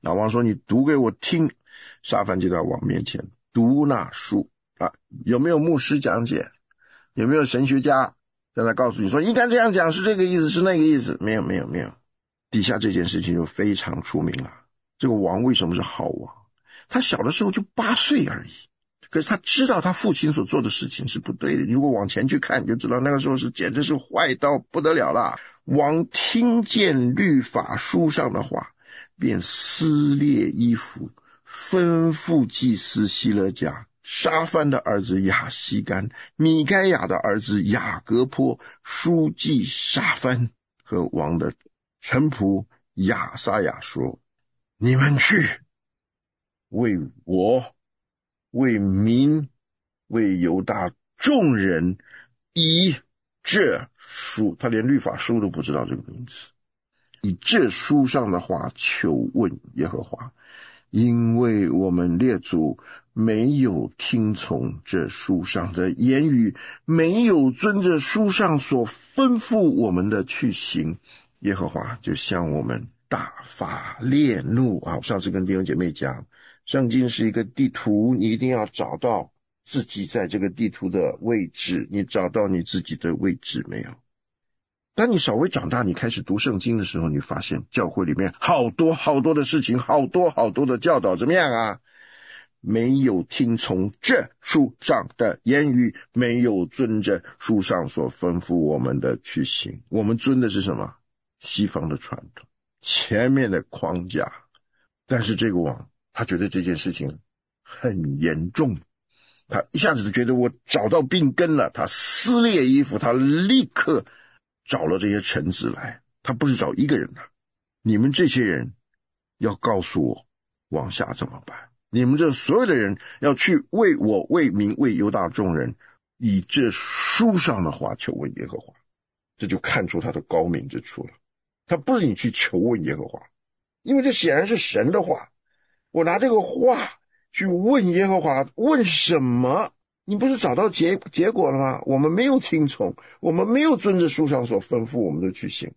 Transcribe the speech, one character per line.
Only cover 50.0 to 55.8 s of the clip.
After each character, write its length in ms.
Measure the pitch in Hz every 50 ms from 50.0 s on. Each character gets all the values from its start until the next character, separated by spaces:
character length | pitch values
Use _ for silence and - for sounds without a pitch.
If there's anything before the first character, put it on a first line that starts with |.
| _
为 320 | _ - 117 110 98 95 90
犹 240 | 87 85 85 95 95
大 280 | - 104 104 92 - _ _ _ _ _
众 380 | _ - 269 294 247 196 151 127
人， 440 | 104 95 95 87 80 85 90 95 - _ _ - - - _ _ _ _ _ _
以 420 | 165 165 160 160 170 185 185 139 - _ _ _ _ _ _ _ _ _
这 460 | - - 214 175 127 90 - - _ _ _ -
书”， 480 | - - - - - - 107 110 98 78 _
他 100 | - 120
连 180 | 117 110 110
律 100 | 127 143
法 200 | 127 - - -
书 220 | - - - 117 113
都 100 | 104 92
不 120 | 82 78
知 100 | 73 73
道 140 | 71 69